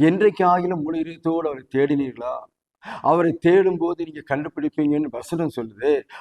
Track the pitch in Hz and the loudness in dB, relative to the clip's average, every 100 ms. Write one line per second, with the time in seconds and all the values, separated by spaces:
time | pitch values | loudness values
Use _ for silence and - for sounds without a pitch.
0 | 156 190 208 - 185 180 180 175 151 165 | 2 4 4 4 4 2 2 -2 -4 -4
1 | 160 165 165 165 160 135 127 135 143 143 | -6 -6 -2 -2 -2 -6 -4 0 2 2
2 | 135 113 123 127 - _ _ _ - - | -2 -6 -8 -10 -12 _ _ _ -16 -4
3 | - 165 170 165 170 185 190 175 170 170 | 0 2 2 0 2 4 4 0 -4 -4
4 | 160 151 - 139 151 - 147 - 147 147 | -8 -12 -6 -6 -6 -6 -6 -2 0 0
5 | 151 120 123 170 160 - 113 104 135 143 | -2 -8 -8 -4 -4 -6 -10 -4 0 0
6 | - - | -2 -12